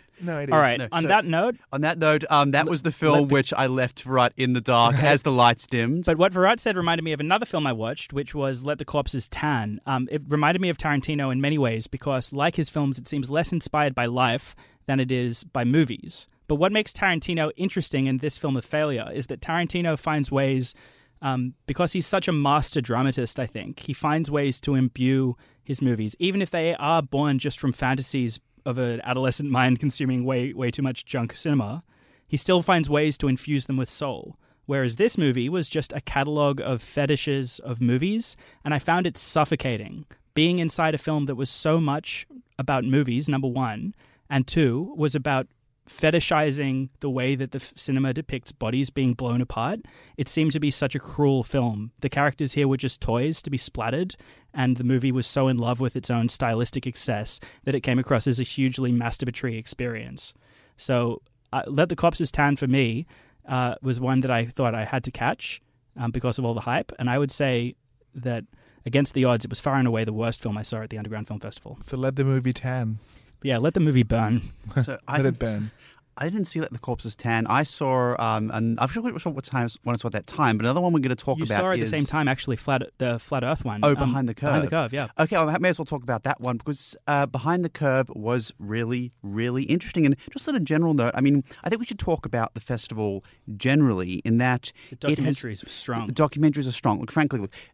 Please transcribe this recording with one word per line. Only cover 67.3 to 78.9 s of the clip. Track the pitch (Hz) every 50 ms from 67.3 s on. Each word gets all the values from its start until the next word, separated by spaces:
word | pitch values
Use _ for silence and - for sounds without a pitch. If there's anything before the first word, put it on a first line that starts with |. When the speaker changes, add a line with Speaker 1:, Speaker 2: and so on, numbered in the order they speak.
Speaker 2:
say | - - 147 135 127 117 120 123 - _ _ _ _ _ _ _ -
that | 139 123 127 120 113 - - _ _ _ _ _ _ -
against | 123 117 135 143 - -
the | 139 131
odds, | 123 120 113 -
it | 117
was | 117 -
far | - 143 135
and | 139 127 123
away | 113 110 113
the | 110 107
worst | 107 117 117 120 -
film | - 113 104 107
I | 107
saw | - - 110
at | 110 107
the | - 107
Underground | 107 107 107 107 104 -
Film | 110 104
Festival. | - 107 - - - - - -
Speaker 1:
So | - - - 127
let | 127 131 131 135
the | 135
movie | 135 135 131 127 127 123
tan. | - - 127 127 127 120 110 110 107 - - - - - _ - _ -
Speaker 2:
Yeah, | 135 127 113
let | 120 160 -
the | 190
movie | 160 156 139 127 117
burn. | 104 - 113 113 110 117 120 - - - - - - - 139 123
Speaker 3:
So | 139 131 - - -
I | 139 147
Speaker 1:
<laughs> |
Let |
it | 135 135
Speaker 3:
think | 123 120
Speaker 1:
burn. | 123 113 107 104 107 107 - _ - - - _ _ _ - -
Speaker 3:
I | 139 160
didn't | 185 220 190
see | - - 160
Let | 160 - -
the | 117
Corpses | - - 123 - - 110 107
Tan. | - - 120 117 113 113
I | - 117 131
saw, | 151 - - - 151 135 131 127 123 123 123 -
um, | 117 113 110 110 107 110
an, | 113 110 113 113 113 113
I'm | 120
sure | 135